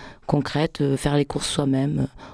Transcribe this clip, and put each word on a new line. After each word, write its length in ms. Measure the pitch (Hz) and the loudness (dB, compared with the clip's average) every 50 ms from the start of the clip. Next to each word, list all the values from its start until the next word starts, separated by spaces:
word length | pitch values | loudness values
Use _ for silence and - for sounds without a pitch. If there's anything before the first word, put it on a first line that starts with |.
| - - - - - | -18 -18 -20 -12 -2
concrète, 540 | - - 147 135 - - 147 160 165 - - | 0 0 0 2 0 0 0 0 0 0 0
euh, 140 | 143 139 139 | 0 0 2
faire 220 | - - 147 147 | 0 2 2 2
les 80 | 147 139 | 2 2
courses 240 | - - 143 - - | 2 -2 -4 -4 -2
soi-même, 520 | - - 143 139 135 131 139 143 151 143 | -2 0 2 2 2 2 2 0 0 0
euh, 220 | 135 - - - - - | -2 -2 -4 -10 -20 -20